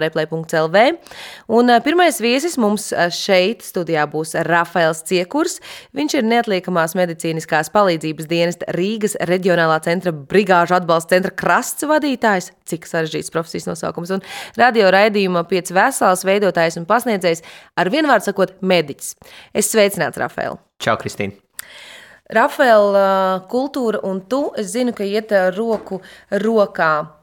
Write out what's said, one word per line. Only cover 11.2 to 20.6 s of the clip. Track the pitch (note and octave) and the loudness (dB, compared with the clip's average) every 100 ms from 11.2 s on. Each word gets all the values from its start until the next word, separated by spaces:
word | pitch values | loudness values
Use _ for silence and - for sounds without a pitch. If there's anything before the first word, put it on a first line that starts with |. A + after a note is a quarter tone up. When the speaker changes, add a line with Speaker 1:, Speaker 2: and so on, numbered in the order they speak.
| F#3 | 0
Speaker 1:
Krasts | - F3 F#3+ - - D4 | -4 0 0 0 -6 0
vadītājs. | D#4 C#4+ A#3+ A3+ F#3 - _ | 0 0 0 0 0 -4 _
Cik | - D#3+ - | -10 -10 -6
sarežģīts | E3 D#3 D3+ - | -4 -4 -6 -6
profesijas | D#3+ E3 - F3 | -6 -6 -8 -8
nosaukums. | E3 E3 E3 E3+ | -6 -8 -8 -6
Un | F#3+ - - - - | -6 -8 -16 -10 2
radio | B3 A3+ F#3 | 2 4 4
raidījuma | F#3+ A3 G#3 F#3 F3 E3 | 6 4 2 0 0 0
Pieci | F#3 F3 | -4 0
vesels | F3 B3+ B3+ G#3 F#3 F#3+ | 0 2 2 2 2 0
veidotājs | G3+ F#3+ F3 E3 E3+ | 2 2 2 0 -2
un | E3 | -2
pasniedzējs, | A#3 A#3+ G3 F3+ E3 - - - - | 0 0 0 0 -2 -8 -20 -10 -4
ar | F3+ | 0
vienu | D4 D4+ | 0 2
vārdu | A3+ - | 2 0
sakot, | G3 F3+ - | -2 -2 -2
mediķis. | F#3 F3+ D3 - - - - - - - | 0 0 0 -10 -14 -16 -20 -20 -6 -4
Es | - | 0
sveicināts, | A3 G3+ F#3+ C#3 - | 2 2 2 -4 -4
Rafael. | B2 - - - | -6 -4 -8 -8